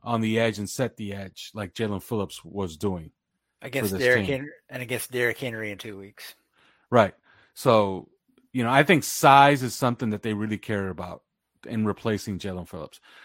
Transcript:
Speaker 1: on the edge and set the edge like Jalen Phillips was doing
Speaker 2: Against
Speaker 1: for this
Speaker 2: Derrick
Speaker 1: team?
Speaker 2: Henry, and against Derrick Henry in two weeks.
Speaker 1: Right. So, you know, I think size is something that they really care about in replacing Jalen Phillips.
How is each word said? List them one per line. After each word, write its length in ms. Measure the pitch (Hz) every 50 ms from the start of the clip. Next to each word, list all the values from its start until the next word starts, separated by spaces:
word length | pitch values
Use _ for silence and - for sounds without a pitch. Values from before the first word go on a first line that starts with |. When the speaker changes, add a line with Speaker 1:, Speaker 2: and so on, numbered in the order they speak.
Speaker 1:
on 200 | - 117 117 110
the 180 | 110 110 110 113
edge 180 | 113 113 104
and 100 | 104 101
set 300 | - - - 127 113 -
the 160 | - 107 98 98
edge 380 | 98 98 92 - - - - -
like 220 | 107 101 85 -
Jalen 260 | - 113 104 101 92
Phillips 420 | - - 120 104 95 - - - -
was 340 | 82 92 101 95 85 78
doing 340 | - 107 101 92 85 78 78 - _ _ _ _ _ _ _ _ _
Speaker 2:
Against 300 | - 123 135 135 110 98
Speaker 1:
for 60 | 190 151
this 80 | 127
Speaker 2:
Derrick 180 | 123 127 113 95
Speaker 1:
team? 80 | 117 135
Speaker 2:
Henry, 120 | 131 143 147 - - _ -
and 120 | - 127
against 300 | 123 117 127 120 - -
Derrick 260 | 127 123 120 117 107
Henry 320 | - 135 120 113 110 107 104
in 60 | 101
two 220 | 98 - 110 98 98
weeks. 340 | 98 101 - - - - - _ _ _ _ _ _ _ _ _ _ _
Speaker 1:
Right. 240 | 123 117 104 92 - _ _ _ _ _ _ _ _
So, 560 | - - 131 113 110 101 98 95 90 - - _ _ _ _ _ _ _ _ -
you 100 | 127 117
know, 80 | 117
I 100 | 131 143
think 220 | 151 202 175 139 -
size 580 | - - - 160 143 135 139 139 143 147 127
is 140 | 127 117 -
something 340 | - 135 120 120 - 127 110
that 140 | 104 98 -
they 100 | 110 107
really 240 | 101 107 107 107
care 320 | 98 - - 107 101 98 95
about 320 | 85 92 87 87 80 - _ _ _ _ _ _ _ _ -
in 180 | - 113 110 107
replacing 540 | 104 95 - - 113 107 98 - 110 95 85
Jalen 280 | - 98 92 90 85
Phillips. 320 | - - 82 73 - - - _ _ - -